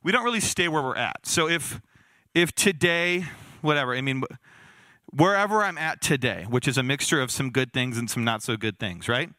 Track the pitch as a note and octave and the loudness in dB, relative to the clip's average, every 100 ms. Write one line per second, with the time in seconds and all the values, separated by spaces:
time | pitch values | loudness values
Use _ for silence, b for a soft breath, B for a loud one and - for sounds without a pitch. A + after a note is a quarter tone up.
0 | D#3 A#3+ A#3+ A3+ - - F3 D#3 C3 - | 2 0 2 -2 -2 0 0 0 -2 -2
1 | A2+ - - - D#3+ E3+ - - b b | -4 -6 -2 0 2 0 -2 -10 b b
2 | b b b E3 E3+ - G#3 D#3 F3+ E3+ | b b b 2 2 2 0 2 2 2
3 | F3 F3+ E3 B B B D3+ D3 B2+ B2 | 2 0 -4 B B B 0 2 2 0
4 | C3+ C3 C3 - B B B B B B | -2 -2 -4 -8 B B B B B B
5 | B C3+ F3+ G3+ G3+ G#3+ G3+ E3 D#3+ - | B 4 4 4 2 2 0 -2 -6 -4
6 | - C#3+ B2 F#2 F#2 B2 C#3 B2+ B2+ C#3 | -2 0 0 -4 -2 0 2 0 0 -2
7 | - D#3 B2+ - C3+ C3 B2+ C3 B2+ A#2 | 2 2 0 -2 -2 0 0 -2 -2 -2
8 | A#2 - A#2 A2 - A2 A2 F#2+ G#2 F2 | -4 -2 0 -2 -4 -2 -2 -4 -8 -6
9 | - A#2+ E3 | -2 -2 -2